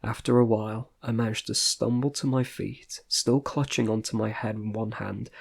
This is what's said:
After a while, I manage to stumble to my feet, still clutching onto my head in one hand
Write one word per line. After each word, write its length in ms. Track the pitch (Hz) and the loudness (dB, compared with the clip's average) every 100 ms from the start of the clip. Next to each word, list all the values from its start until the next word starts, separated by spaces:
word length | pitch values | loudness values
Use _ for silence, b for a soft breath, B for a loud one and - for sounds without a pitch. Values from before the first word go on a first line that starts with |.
After 360 | 107 113 - 123 | -4 -4 4 6
a 60 | |
while, 460 | 120 110 107 107 127 _ | 6 4 0 -6 -8 _
I 100 | - | -4
manage 320 | 113 113 110 | 0 0 -2
to 100 | - | -2
stumble 560 | 107 - - 117 120 139 | 0 0 0 0 2 0
to 160 | 139 143 | 0 0
my 180 | 131 | 0
feet, 560 | 123 - - - - - _ | 0 -4 -8 -8 -14 -16 _
still 320 | - - 131 | 0 4 2
clutching 480 | 139 - 139 - 113 | 2 -2 -2 0 2
onto 280 | 110 110 113 | 2 0 -2
my 140 | 110 | -2
head 260 | 110 110 107 | -2 -4 -4
in 160 | 107 | -4
one 200 | 104 110 | -4 -4
hand 380 | 117 101 101 113 B | -4 -8 -6 -10 B